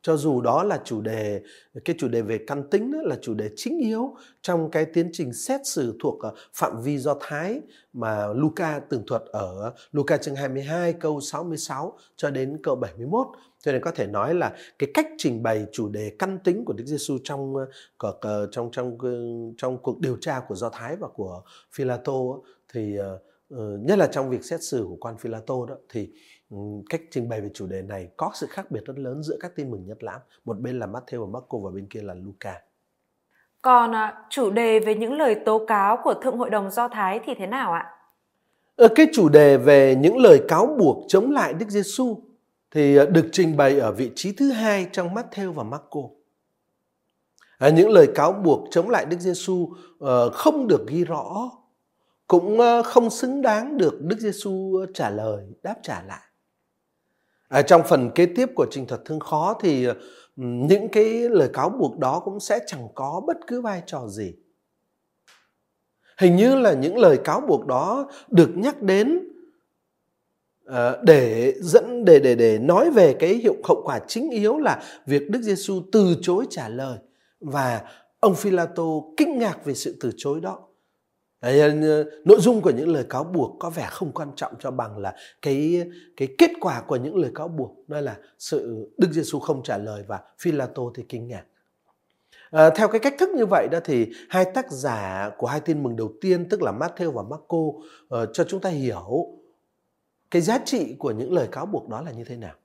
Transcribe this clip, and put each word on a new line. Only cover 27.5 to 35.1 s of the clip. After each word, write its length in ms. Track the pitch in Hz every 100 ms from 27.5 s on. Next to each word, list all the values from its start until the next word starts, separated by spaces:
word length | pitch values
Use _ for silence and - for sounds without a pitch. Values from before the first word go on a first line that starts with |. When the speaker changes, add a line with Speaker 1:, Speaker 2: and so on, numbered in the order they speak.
Speaker 1:
chủ 120 | - 95
đề 160 | 95
này 260 | 98 98 90 -
có 140 | 165
sự 120 | - 151
khác 200 | - 190
biệt 100 | 123
rất 140 | - 135
lớn 240 | 131 135
giữa 140 | 151 -
các 160 | 180 170
tin 140 | 135
mừng 160 | 104 92
Nhất 160 | 110
Lãm. 180 | 110 107 _ _
Một 160 | - 104
bên 180 | 127 127
là 80 | 104
Matthew 400 | 113 127 123 101
và 0 |
Marco 260 | 117 123 123
và 120 | 98
bên 160 | 92 101
kia 140 | 113
là 120 | 101
Luca. 460 | 90 95 95 101 92 _ _ _ _ _ _ _ _ _ _
Speaker 2:
Còn, 320 | 254 247 233
à, 220 | 220 214 - _
chủ 200 | - 226
đề 300 | 208 233 220
về 140 | 214
những 180 | 208 226